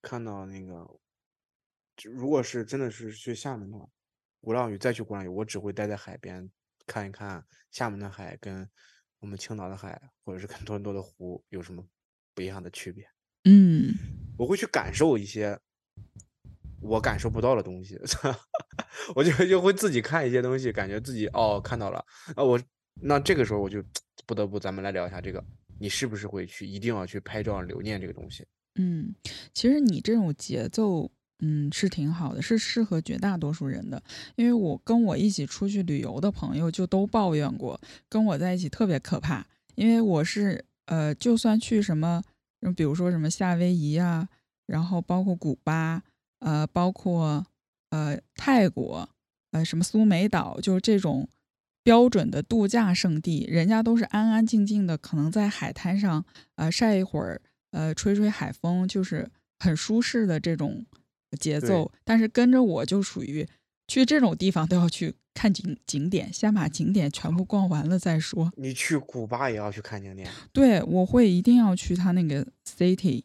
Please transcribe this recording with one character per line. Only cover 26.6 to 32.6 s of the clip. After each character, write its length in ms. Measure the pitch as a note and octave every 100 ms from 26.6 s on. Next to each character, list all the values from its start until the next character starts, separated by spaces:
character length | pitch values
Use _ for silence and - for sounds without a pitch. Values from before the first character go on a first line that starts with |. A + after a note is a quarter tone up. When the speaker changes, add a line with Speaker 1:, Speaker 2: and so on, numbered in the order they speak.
| G2
Speaker 1:
一 100 | G2
定 160 | A#2
要 120 | G#2+
去 140 | F2+ G2+
拍 200 | - A2
照 200 | G#2+ G2+
留 200 | F2+ F2
念 180 | G#2 G2+
这 60 |
个 60 | F#2
东 160 | - -
西？ 160 | - - _ _
Speaker 2:
嗯， 400 | - F#3 E3 - - - - -
其 140 | - A#3+
实 100 | D4
你 200 | B3+ D#3+
这 120 | -
种 200 | A#3 F3+
节 320 | C#3+ - B2 A2+
奏， 400 | - G#3+ E3+ - _ _ _
嗯， 320 | D#3 D3+ D3
是 160 | - F#3+
挺 220 | - D3
好 220 | E3+ E3+
的， 60 | -
是 160 | -
适 260 | A3+